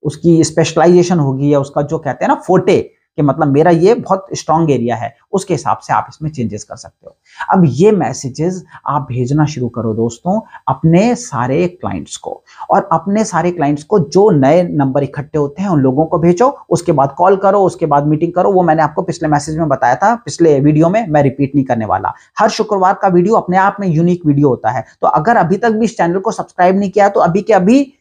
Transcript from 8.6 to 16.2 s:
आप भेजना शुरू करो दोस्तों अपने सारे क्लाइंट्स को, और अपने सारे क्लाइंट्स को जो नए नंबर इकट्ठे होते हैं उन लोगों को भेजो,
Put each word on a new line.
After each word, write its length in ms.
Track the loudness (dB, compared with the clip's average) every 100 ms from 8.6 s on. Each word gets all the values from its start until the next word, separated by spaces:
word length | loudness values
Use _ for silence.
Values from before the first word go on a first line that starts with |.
| -14 -14 -6
आप 200 | -6 -6
भेजना 360 | -4 -2 0 0
शुरू 220 | -2 -6
करो 240 | -6 -6
दोस्तों 460 | -2 -4 -4 -6 -6 -6 -12 -8
अपने 480 | -2 2 2 2 -2
सारे 520 | -6 -6 -2 -2 -2
क्लाइंट्स 480 | -4 -10 -10 -10 -14
को, 260 | -14 -16 _ -20 -2
और 180 | -2 0
अपने 320 | -4 -2 -2
सारे 280 | -2 0 -2
क्लाइंट्स 320 | -2 -2 -2
को 160 | 0 -2
जो 300 | 2 2 4
नए 320 | 4 4 2
नंबर 400 | 2 -2 -2 -2
इकट्ठे 360 | -4 -8 -6 -4
होते 220 | -4 -4
हैं 80 | -2
उन 120 | 0
लोगों 240 | 2 0 0
को 140 |
भेजो, 300 | 2